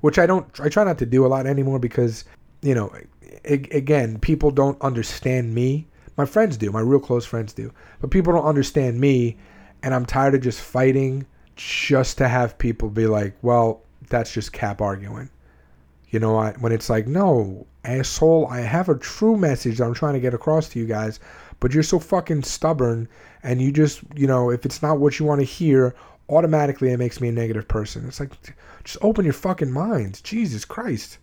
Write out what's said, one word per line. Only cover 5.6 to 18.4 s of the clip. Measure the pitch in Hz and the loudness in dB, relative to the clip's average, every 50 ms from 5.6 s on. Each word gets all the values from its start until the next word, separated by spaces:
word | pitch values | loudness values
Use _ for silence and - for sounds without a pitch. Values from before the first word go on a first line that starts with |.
| 120 127 135 151 156 - _ _ - - - | 0 0 0 -2 -4 -8 _ _ -20 -16 -4
My | - 143 | -4 -4
friends | 139 - 214 220 214 151 | 0 2 2 2 2 0
do, | 110 110 101 98 | -2 -4 -4 -2
my | 110 | -2
real | 110 120 139 139 | 2 4 4 2
close | 135 - 127 120 113 | 2 2 -2 -2 -2
friends | - - 117 113 107 - | -4 -6 -8 -8 -8 -10
do. | - 110 113 - _ - - - - | -12 -14 -14 -14 _ -20 -20 -14 -10
But | - 131 | -6 0
people | - 190 180 170 175 | 2 2 4 4 2
don't | 170 139 | 2 2
understand | 151 156 143 135 - - 156 135 127 117 120 | 2 2 2 0 0 0 0 0 0 0 2
me, | 131 143 135 127 120 117 113 - - - - - - - - _ - | 2 4 4 4 2 0 -2 -6 -16 -20 -20 -20 -20 -20 -20 _ -6
and | 135 131 | -2 -2
I'm | 127 123 | -2 -2
tired | 120 - 135 135 139 139 | -2 0 2 2 4 2
of | 135 127 | 2 0
just | 123 113 - | 0 -4 -4
fighting | - - - 127 131 131 131 135 135 135 131 135 139 - _ _ _ _ _ | -12 -6 -2 2 2 2 2 2 0 -2 -4 -6 -10 -12 _ _ _ _ _
just | - - - - - - - 143 131 127 - - - | -16 -12 -8 -6 -6 0 2 2 2 2 0 0 0
to | 135 | 0
have | 127 123 127 123 113 - _ | 2 2 2 0 -2 -2 _
people | - 123 113 - 110 110 | -2 -2 -2 -2 -4 -4
be | 104 110 113 | 0 0 2
like, | 110 110 107 104 98 98 _ - | 2 2 2 0 -2 -6 _ 0
"Well, | 120 120 120 117 113 107 - _ - _ - - - | 2 4 4 4 2 0 -2 _ -20 _ -20 -10 -4
that's | - 120 117 - - | -2 -2 -2 -2 -6
just | 117 107 - - | -8 -8 -8 -8
Cap | - - 104 101 - | -6 -6 -6 -4 -4
arguing." | 107 101 98 98 98 101 107 110 131 131 _ _ _ _ _ _ _ _ - _ _ _ _ _ _ _ | -4 -4 -4 -6 -8 -12 -12 -14 -14 -16 _ _ _ _ _ _ _ _ -20 _ _ _ _ _ _ _
You | - 113 | -2 0
know, | 110 110 110 | 0 2 2
I, | 110 110 110 107 | 2 0 -2 -4
when | - 123 117 113 | -4 -2 -2 -2
it's | 113 - - | -2 0 -2
like, | 117 110 107 117 | -2 -2 0 0
"No, | 139 180 202 190 156 123 107 98 95 95 - _ _ _ _ | 0 2 2 4 4 2 2 -2 -6 -12 -16 _ _ _ _
asshole, | 123 123 131 131 - - - 160 160 165 165 | -6 -4 -4 -4 -4 -2 2 4 6 6 6